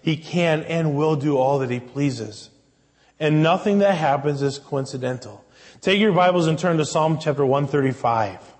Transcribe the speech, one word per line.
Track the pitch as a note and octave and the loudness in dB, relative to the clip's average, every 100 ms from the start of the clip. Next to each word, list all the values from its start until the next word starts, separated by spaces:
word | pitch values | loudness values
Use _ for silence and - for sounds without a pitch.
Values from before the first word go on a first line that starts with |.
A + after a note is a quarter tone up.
He | - D#3 | -2 -4
can | - F3+ E3+ D#3 | -4 0 2 0
and | E3 E3 D#3+ C#3+ | -2 -2 0 0
will | D#3 D#3 | 0 0
do | D3 C#3 | 0 2
all | C3 C#3+ | 2 0
that | C3 | -2
he | B2 | -4
pleases. | A#2+ C#3 C#3+ A#2 G#2+ G#2 - _ _ _ _ _ _ _ | -6 -4 -2 -2 -10 -14 -20 _ _ _ _ _ _ _
And | D#3 D3+ | 0 4
nothing | D#3+ F#3 G#3 G3+ | 4 2 2 2
that | G3+ | 2
happens | F3 D#3 C#3 D3 C#3+ | 2 0 0 -2 -2
is | C#3 C3+ | -4 -4
coincidental. | - C#3 C3+ C3 B2 B2 G#2 G2+ _ _ - - | -6 -6 -6 -6 -6 -6 -12 -20 _ _ -20 -6
Take | - G3+ | 0 2
your | G#3+ | 4
Bibles | F3+ F3+ F3+ D#3+ | 4 4 4 0
and | D#3+ | 0
turn | F3+ E3 | 0 0
to | D3 | 0
Psalm | D#3+ D#3+ D#3+ | 0 0 0
chapter | D#3 C#3 C3+ | -2 0 2
one | C#3 C#3+ | 2 0
thirty-five. | C#3+ C3+ A#2+ A#2+ A2+ G#2 F2 - | 0 0 0 0 0 -2 -6 -20